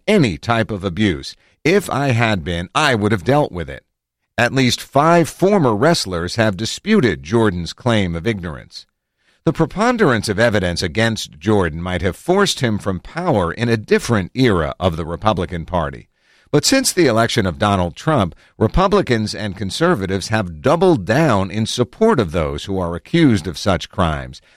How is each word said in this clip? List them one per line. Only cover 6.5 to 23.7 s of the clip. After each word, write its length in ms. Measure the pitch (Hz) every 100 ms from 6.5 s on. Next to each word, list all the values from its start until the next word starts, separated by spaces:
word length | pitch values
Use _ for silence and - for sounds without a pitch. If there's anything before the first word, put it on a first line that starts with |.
| 90
disputed 640 | 113 - 196 214 123 71
Jordan's 520 | 71 117 110 87 82
claim 420 | - 123 110 92 82
of 100 | 85
ignorance. 600 | 104 85 65 - - - _ _ _ _ _
The 80 | -
preponderance 800 | 151 165 180 233 240 180 113 110
of 100 | 95
evidence 420 | 117 104 90 85
against 560 | 95 76 113 107 - 73
Jordan 440 | 87 104 85 80
might 200 | 90 90
have 140 | 98 104
forced 460 | - 190 196 -
him 180 | 123 104
from 220 | 104 90
power 500 | - 160 180 113 85
in 160 | - 120
a 80 | 113
different 560 | 104 208 - 110 87
era 400 | - 127 92 76 -
of 160 | 92 80
the 100 | 80
Republican 600 | 85 107 95 85 85 76
Party. 400 | 90 73 60 - _ _ _ _
But 140 | 147 -
since 260 | 269 262
the 140 | - 151
election 400 | 110 117 - 95
of 140 | 73
Donald 360 | 104 98 87 -
Trump, 380 | - 147 87 - _ -
Republicans 800 | 107 160 190 196 - 113 104 -
and 200 | 104 87
conservatives 720 | 98 - 170 123 95 95 -
have 340 | 110 90 78
doubled 420 | 123 165 185 143 85
down 460 | 123 160 101 95
in 160 | 104 110
support 520 | - 123 - 220 175
of 120 | 92
those 320 | 85 73 73
who 160 | - 95
are 160 | 85 85
accused 500 | - 170 151 107 92
of 100 | 78
such 360 | 104